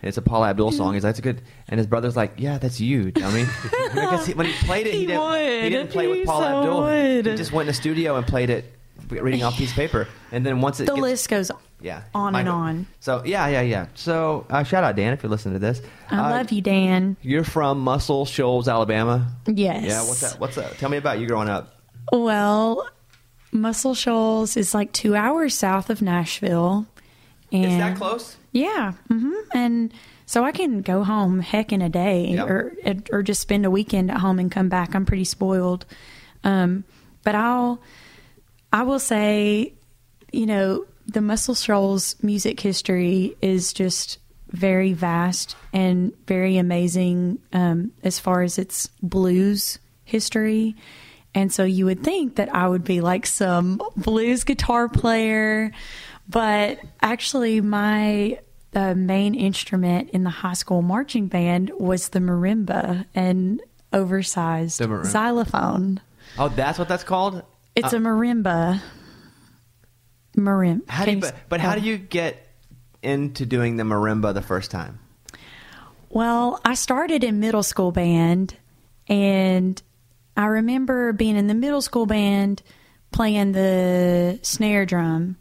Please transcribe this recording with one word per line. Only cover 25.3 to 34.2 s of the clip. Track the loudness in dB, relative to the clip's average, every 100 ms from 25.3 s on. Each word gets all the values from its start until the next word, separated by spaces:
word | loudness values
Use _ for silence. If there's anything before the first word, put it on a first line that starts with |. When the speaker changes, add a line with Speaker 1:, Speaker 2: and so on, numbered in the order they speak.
| 2 0
Speaker 2:
south | 0 0 0 -2
of | -2
Nashville. | 0 0 -2 -4 0 2 2 0 -4 -14 -20 _ -20 -20 _
Speaker 1:
Is | 0 2 2
that | 0
Speaker 2:
And | -2
Speaker 1:
close? | -4 -4 -8 -20 _
Speaker 2:
Yeah. | -2 0 0 -2 -4 -4
Mm-hmm. | -2 0 -4 -2
And | 0 0 0 -2 -6 -20 -20 -2
so | 0
I | 2
can | 0 0 0
go | 0 0
home | 2 2 2 2
heck | 0 -2 0
in | 0
a | 0
day | 0 2 2 0
Speaker 1:
Yep. | 0 0
Speaker 2:
or, | -2 -2 -4 -4 -4 -2
or | -2
just | 0 -2
spend | 0 2 2
a |
weekend | 2 2 0 0
at |
home | 0